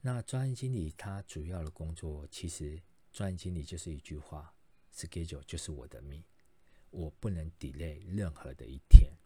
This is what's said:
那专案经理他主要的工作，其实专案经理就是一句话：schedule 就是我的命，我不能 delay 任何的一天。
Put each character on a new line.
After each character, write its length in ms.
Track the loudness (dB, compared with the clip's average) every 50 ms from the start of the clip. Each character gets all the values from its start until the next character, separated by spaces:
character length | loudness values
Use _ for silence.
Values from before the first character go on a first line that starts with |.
那 200 | -4 -6 -6 -6 -8
专 200 | -8 -6 -4 -4
案 100 | -4 -6
经 180 | -6 -6 -6 -6
理 200 | -4 -6 -6 -8
他 260 | -10 -12 -12 -10 -12 -12
主 240 | -14 -12 -12 -10
要 160 | -8 -8 -8 -8
的 80 | -10
工 240 | -10 -10 -10 -10 -10
作， 320 | -10 -10 -10 -10 -12 -14 -16
其 200 | -16 -12 -12 -10
实 320 | -10 -10 -10 -10 -12 -14 -18 -20 -20 -20 -20 -20 -12
专 180 | -8 -8 -8
案 60 | -8
经 180 | -8 -8 -8 -8
理 80 | -8 -10
就 160 | -10 -12 -14
是 140 | -12 -12 -12
一 60 | -14
句 200 | -12 -14 -14 -14
话： 360 | -14 -14 -16 -18 -18 -18 -20 -20 -20 -20 -20 -20 -20 -20 -18
schedule 500 | -16 -16 -12 -10 -10 -10 -10 -10 -14 -14
就 140 | -14 -14
是 140 | -12 -10 -12
我 160 | -12 -14 -14
的 160 | -18 -20 -18 -16
命， 220 | -16 -16 -16 -18 -20 -20 -20 -20 -20 -20 -20 -20 -20 -20 -20 -20 -18
我 200 | -12 -10 -10 -10
不 200 | -12 -10 -8 -6
能 200 | -6 -6 -8 -10 -12 -12
delay 440 | -14 -14 -10 -10 -10 -10 -10 -12 -12
任 260 | -8 -6 -6 -6 -6 -8
何 200 | -10 -16 -16 -16
的 120 | -16 -16
一 120 | -16 -16 -18 4 _
天。 240 | 12 12 12 12 -2 -18 -20